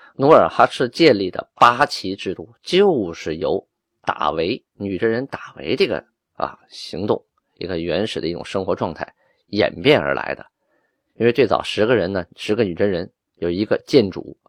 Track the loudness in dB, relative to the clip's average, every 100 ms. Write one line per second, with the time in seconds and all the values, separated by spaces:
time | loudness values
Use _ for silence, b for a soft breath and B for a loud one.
0 | b b 6 6 6 4 2 2 -4 4
1 | 4 4 0 -6 -10 4 4 6 0 -2
2 | -6 -6 -6 -8 -10 _ -2 2 4 2
3 | -2 -6 -8 -4 -2 -2 -4 _ _ _
4 | -4 -2 -2 -2 -4 -4 _ -10 -8 -2
5 | -2 -2 -6 -12 -16 -14 -4 0 0 -2
6 | -8 _ _ -8 -8 -8 _ -18 -12 -8
7 | -2 -4 _ _ _ -14 -8 -6 -4 -2
8 | -2 -4 -6 -8 -8 -6 -4 -2 -4 -6
9 | -12 _ _ _ _ -2 -2 0 2 2
10 | 2 -2 -4 -10 -12 _ _ _ _ _
11 | _ 0 0 4 2 2 -2 -2 2 2
12 | 0 -4 -8 -12 -6 -2 -2 0 -2 -2
13 | -6 _ _ -6 -4 -2 -2 -2 2 2
14 | 2 -2 -14 -16